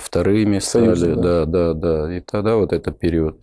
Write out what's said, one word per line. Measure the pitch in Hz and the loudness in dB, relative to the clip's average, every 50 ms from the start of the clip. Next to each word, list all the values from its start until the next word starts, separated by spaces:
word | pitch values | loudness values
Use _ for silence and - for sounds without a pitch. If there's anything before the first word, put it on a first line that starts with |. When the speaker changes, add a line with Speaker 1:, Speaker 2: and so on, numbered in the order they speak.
| - | -8
Speaker 1:
вторыми | - - 87 90 95 101 107 107 104 101 95 | -4 -2 0 0 2 2 2 2 2 0 0
Speaker 2:
Союз, | - - - 120 117 113 92 85 | -2 0 0 2 2 4 2 2
Speaker 1:
стали. | 85 85 76 | 2 0 0
Speaker 2:
да. | 78 - 87 87 85 78 | 0 0 0 2 0 0
Speaker 1:
Да, | 76 80 90 85 82 80 | 0 0 0 0 0 -2
да, | 78 85 85 80 78 76 80 | -2 -2 -2 -2 -2 -2 -4
да. | 90 | -6
И | 90 | -8
тогда | - - - 104 101 110 117 | -8 -6 -6 -4 -2 0 0
вот | 110 95 78 87 | 0 0 0 -2
этот | 82 - - - - | -2 -4 -4 -6 -2
период, | - 85 82 82 80 78 - - | -2 0 0 2 0 -2 -4 -8